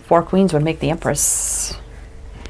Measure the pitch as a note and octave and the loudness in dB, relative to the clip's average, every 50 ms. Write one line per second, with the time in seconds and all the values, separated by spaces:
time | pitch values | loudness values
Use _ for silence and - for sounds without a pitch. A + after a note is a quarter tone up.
0 | - - E3+ E3+ E3 - F#3 F#3+ G3 F3+ D#3+ D3 D3+ D#3+ D#3+ - - C#3 E3 E3+ | 0 4 4 4 4 4 4 4 4 4 4 2 2 0 0 -2 -2 -2 -2 0
1 | - A2+ C#3+ - - - - - - - - - - - - - - - - - | 0 -2 0 2 2 2 2 0 0 -2 -2 -2 -4 -4 -8 -12 -14 -18 -18 -18
2 | - - - - - - - - - - | -18 -18 -18 -16 -16 -16 -16 -14 -14 -16